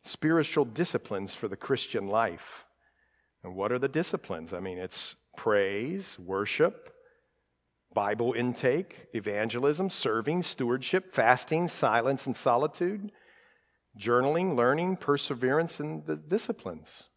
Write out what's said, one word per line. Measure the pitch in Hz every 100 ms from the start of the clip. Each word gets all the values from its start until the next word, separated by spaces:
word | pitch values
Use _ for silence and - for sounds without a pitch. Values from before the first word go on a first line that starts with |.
Spiritual | - - 156 165 147 -
Disciplines | 127 110 - - - 101 98
for | - 107
the | 98
Christian | - 131 - 113 98
Life. | 107 113 82 - - - _ _ _ _ _ _ _
And | 90
what | 92 104
are | 123
the | 135
disciplines? | 143 175 190 - 82 82
I | 92
mean, | 92 90
it's | 92 - - - _ -
praise, | 117 104 98 101 131 190 190 -
worship, | 90 95 104 - 170 - - - _ _ _ _ _ _ _ _ _
Bible | - 101 107 120
intake, | 117 123 123 131 151 190 - -
evangelism, | 113 104 104 113 120 139 151 196
serving, | - 131 110 113 175
stewardship, | 170 - 120 127 - 185 -
fasting, | - 117 123 - 160 175
silence | - 127 117 120 135 -
and | 117
solitude, | 135 120 151 - 180 208 202 _ - _ _ _ _ _ _ 107
journaling, | 104 120 135 160 190 127
learning, | 120 147 180 185
perseverance | - 143 - 127 127 147 165 -
in | 151 160 151
the | 156
disciplines. | 151 202 - - - 80 80 - -